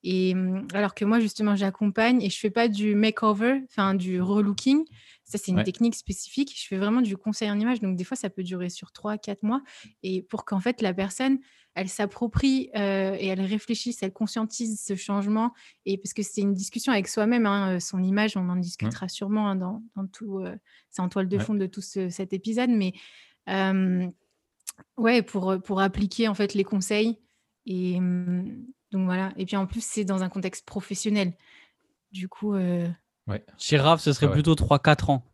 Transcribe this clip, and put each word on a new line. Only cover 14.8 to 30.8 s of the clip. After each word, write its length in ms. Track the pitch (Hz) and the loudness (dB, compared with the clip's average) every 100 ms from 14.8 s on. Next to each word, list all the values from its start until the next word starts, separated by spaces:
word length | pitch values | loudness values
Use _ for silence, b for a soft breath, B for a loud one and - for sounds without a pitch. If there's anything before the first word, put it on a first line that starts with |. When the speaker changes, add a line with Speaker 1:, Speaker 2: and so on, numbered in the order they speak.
Speaker 1:
ce 120 | - 190 | -4 -6
changement. 580 | - 202 202 214 233 b b b - | -2 -2 2 2 0 b b b -4
Et 140 | 196 | -4
parce 140 | 196 | -4
que 100 | - | -8
c'est 180 | 202 - | -6 -2
une 140 | 202 196 | 0 0
discussion 360 | 196 - - | -4 -6 0
avec 160 | 220 190 | 0 0
soi-même, 380 | - 214 240 214 | 0 2 2 2
hein, 300 | 202 190 180 | 2 0 -2
euh, 40 | |
son 220 | - 190 | -4 -2
image, 340 | 185 196 214 202 | 0 2 0 0
on 140 | 180 | -2
en 60 | 180 | -2
discutera 500 | 175 - 214 226 185 | -4 -4 -4 -4 -8
Speaker 2:
Mmh. 40 | |
Speaker 1:
sûrement, 400 | - 196 214 208 | -8 -2 0 0
hein, 60 | 196 | -2
dans, 280 | 180 220 226 - | -4 -8 -10 -10
dans 120 | 196 | -10
tout, 320 | - 214 190 | -10 -10 -8
euh, 160 | 180 202 b b b | -8 -12 b b b
c'est 140 | - | -6
en 60 | 185 | -4
toile 180 | 202 190 | -2 0
de 100 | 196 | 0
Speaker 2:
Ouais. 60 | |
Speaker 1:
fond 100 | 208 | 0
de 140 | 208 190 | -2 -2
tout 140 | 196 | -6
ce, 280 | 185 196 185 | -8 -6 -6
cet 240 | 175 190 | -6 -6
épisode. 380 | 196 220 226 247 | -4 -2 0 2
Mais, 220 | 226 190 185 B B B B - | 2 2 -4 B B B B -4
euh, 580 | 190 190 190 185 180 180 - _ _ _ _ - - - - | 0 2 2 2 0 -2 -8 _ _ _ _ -18 -18 -18 0
ouais, 240 | 226 240 | 4 4
pour, 400 | - 202 185 190 | 2 -2 0 -2
pour 180 | - 196 | -2 2
appliquer, 480 | 196 190 196 - 226 | 2 2 -2 0 0
en 60 | |
fait, 220 | 202 202 202 | 2 0 0
les 80 | |
conseils. 560 | 196 202 185 208 220 220 _ _ _ _ - | 0 0 0 2 2 -2 _ _ _ _ -8
Et, 300 | 185 180 180 | -4 -2 0
hum, 680 | 180 180 180 180 190 233 254 - _ | 0 0 -2 -2 -4 -10 -16 -20 _
donc, 140 | 196 185 | -2 0
voilà. 260 | 185 190 - | 0 -2 -6
Et 80 | 185 | -4
puis, 100 | 202 | -2
en 100 | 190 | -2
plus, 140 | 233 - | -4 -6
c'est 180 | - | -4
dans 200 | 190 190 | -2 -2
un 40 | 185 | -2
contexte 380 | 190 185 - - | -4 -6 -8 -10
professionnel. 680 | 208 | -10